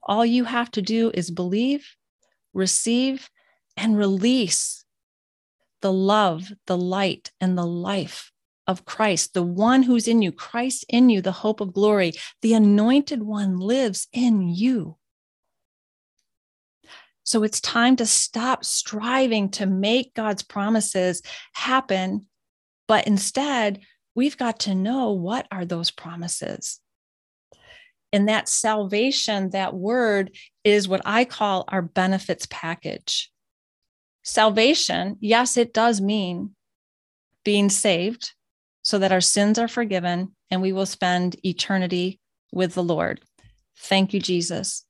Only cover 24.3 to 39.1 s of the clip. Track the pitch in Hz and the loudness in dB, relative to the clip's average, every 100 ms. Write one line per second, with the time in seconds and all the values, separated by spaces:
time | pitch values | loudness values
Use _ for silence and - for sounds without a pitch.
24.3 | - 240 220 - 185 196 262 240 196 175 | 0 -4 -4 -2 -2 0 0 0 -2 -2
25.3 | 247 - 190 175 170 170 - 165 170 170 | -6 -6 -8 -6 -4 -4 -6 -16 -12 -8
26.3 | - - - - - _ _ _ _ _ | -8 -8 -10 -12 -14 _ _ _ _ _
27.3 | _ _ _ _ - - _ _ 208 202 | _ _ _ _ -20 -20 _ _ 0 2
28.3 | 214 - - 226 214 202 208 254 277 - | 2 0 -2 0 -2 -2 0 0 -2 -2
29.3 | 208 190 196 185 185 190 247 233 202 190 | -2 -2 -4 -4 -4 -2 0 2 0 -2
30.3 | - - _ 208 208 190 190 - 214 247 | -8 -20 _ 2 2 2 -4 0 0 0
31.3 | - 208 190 - 190 175 - 185 190 190 | 0 -2 -2 -2 -4 -2 0 0 0 -4
32.3 | 170 - - 165 170 - - - - - | -8 -8 -10 -10 -8 -10 -10 -6 -6 -6
33.3 | _ _ _ _ _ _ _ _ _ - | _ _ _ _ _ _ _ _ _ -4
34.3 | - 220 208 233 320 - 170 185 - 214 | 2 4 4 4 4 0 -2 -4 -6 2
35.3 | 226 247 - 233 226 233 214 196 214 185 | 2 2 0 0 2 2 2 0 -2 -2
36.3 | 175 196 _ _ _ _ _ _ _ _ | -6 -10 _ _ _ _ _ _ _ _
37.3 | _ - 208 202 196 214 170 185 - - | _ 0 4 4 2 2 2 0 -6 -12
38.3 | _ _ _ _ _ - 208 190 | _ _ _ _ _ -2 0 2